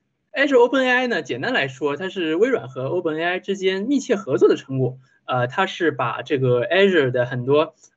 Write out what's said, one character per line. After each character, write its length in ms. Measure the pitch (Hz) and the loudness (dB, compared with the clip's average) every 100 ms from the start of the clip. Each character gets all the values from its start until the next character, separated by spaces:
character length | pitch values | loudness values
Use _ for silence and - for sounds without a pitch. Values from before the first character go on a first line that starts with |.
| _ _ _ | _ _ _
Azure 280 | 285 285 262 | -2 2 4
Open 220 | 240 269 | 4 2
A 60 | 254 | 2
I 180 | 247 254 | 2 0
呢， 120 | 196 | -2
简 220 | 147 120 | -4 -6
单 100 | 180 | -2
来 160 | 247 139 | -2 -2
说， 260 | - 147 | -4 -4
它 140 | 143 190 | -4 -6
是 280 | 185 165 160 | -6 -2 0
微 120 | 240 | 0
软 220 | 233 131 | 0 -6
和 160 | 131 131 | -8 -4
Open 320 | 175 165 156 | -4 -4 -4
A 40 | |
I 160 | 175 180 | -4 -4
之 160 | 185 | -6
间 280 | 196 185 190 | -4 -2 -2
密 160 | 214 285 | -2 -2
切 180 | 277 214 | 0 -4
合 220 | - 151 | -2 2
作 100 | 403 | 4
的 80 | 170 | 2
成 220 | - 135 | -2 -4
果。 200 | 131 - _ _ - | -4 -4 _ _ -6
呃， 200 | 127 123 | -2 -2
它 200 | 131 190 | -2 -2
是 240 | - 165 | 0 -2
把 320 | 131 120 110 | 0 -4 -4
这 160 | - 147 | -4 0
个 280 | 131 123 120 | 2 2 2
Azure 440 | 180 196 180 131 | 4 4 4 2
的 160 | 123 123 | 0 -2
很 180 | 127 | -2
多， 300 | 123 147 160 - _ | 0 2 2 -4 _